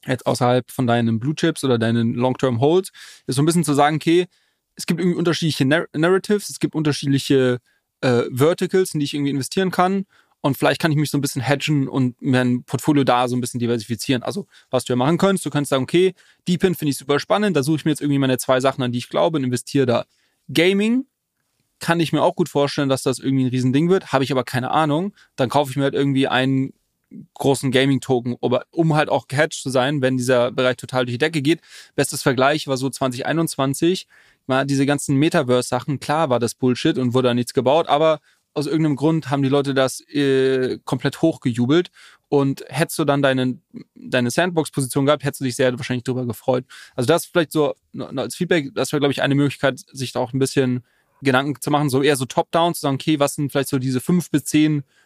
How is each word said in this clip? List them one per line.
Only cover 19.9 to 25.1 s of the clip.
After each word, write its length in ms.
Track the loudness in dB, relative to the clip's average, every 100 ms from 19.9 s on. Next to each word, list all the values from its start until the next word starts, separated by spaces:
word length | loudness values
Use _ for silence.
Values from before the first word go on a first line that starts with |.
| 0 -4 _ _ _ -4
Gaming 540 | 2 2 2 2 0 -4 _ _ _ _ _ _ _
kann 220 | -2 0
ich 100 | 2
mir 100 | 2
auch 140 | 0 0
gut 140 | -2
vorstellen, 400 | 0 0 0 0
dass 140 | 0
das 160 | 0 -2
irgendwie 260 | -2 0 0
ein 60 |
Riesending 380 | 0 2 2 2
wird, 220 | 0 0
habe 140 | -2 0
ich 80 |
aber 100 | -2
keine 280 | -2 -4 -2
Ahnung. 420 | 0 2 0 -4